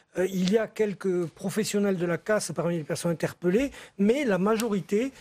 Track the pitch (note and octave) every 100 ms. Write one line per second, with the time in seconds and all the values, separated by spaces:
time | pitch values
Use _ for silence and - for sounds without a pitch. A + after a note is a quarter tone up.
0 | _ - F#3 F#3+ F3+ A3 G#3+ - G#3+ F#3
1 | G3 F3+ E3+ - G3 D#3 G#3+ G#3 G3+ F#3+
2 | F3 E3+ - G#3+ - D#3+ D#3+ E3+ D3 E3+
3 | F3 E3 D#3+ - F3 G3 C4+ - - -
4 | G3+ C4 C#4 F#3 G3 A3 A#3 G3+ D3+ G#3
5 | C4 -